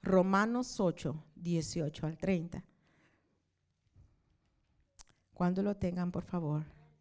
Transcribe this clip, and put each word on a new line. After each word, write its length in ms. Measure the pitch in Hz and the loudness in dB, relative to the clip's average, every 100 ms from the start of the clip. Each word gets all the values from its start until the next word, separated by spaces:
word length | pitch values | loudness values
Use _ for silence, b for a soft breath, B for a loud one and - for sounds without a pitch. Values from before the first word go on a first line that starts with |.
Romanos 760 | - 185 185 196 220 240 247 - | 6 4 6 4 4 0 -2 0
ocho, 460 | 190 160 160 156 - | 0 2 -4 -4 -10
dieciocho 720 | - 175 170 156 175 151 - 156 | -10 -2 0 0 -2 -4 -4 -6
al 100 | 160 | -4
treinta. 480 | 185 185 170 170 - b b b b b b b _ _ _ _ _ - - _ _ _ _ _ _ _ _ _ - _ _ | 0 0 0 -8 -12 b b b b b b b _ _ _ _ _ -20 -20 _ _ _ _ _ _ _ _ _ -20 _ _
Cuando 300 | - 180 185 | -2 0 2
lo 120 | 202 196 | 0 0
tengan, 360 | 185 175 180 | -2 -2 -2
por 120 | 180 | -4
favor 420 | 175 180 156 151 156 - - _ | -4 -4 -2 -2 -4 -12 -20 _